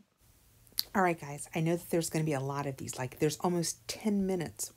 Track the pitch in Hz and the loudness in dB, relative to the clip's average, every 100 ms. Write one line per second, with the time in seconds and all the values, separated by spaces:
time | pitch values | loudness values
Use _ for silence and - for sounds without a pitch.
0 | - _ _ _ _ - - - - 208 | -14 _ _ _ _ -20 -6 -6 0 2
1 | 180 165 143 147 - 170 160 170 - 175 | 4 2 -4 -10 -6 0 2 2 2 0
2 | 160 165 156 139 135 139 143 131 - - | 0 0 0 0 -2 -2 -4 -6 -8 -6
3 | 127 - 151 151 180 175 160 - - - | -6 0 0 2 2 2 0 -4 -8 -4
4 | 220 202 190 185 147 - - | 0 2 2 0 -2 -6 -10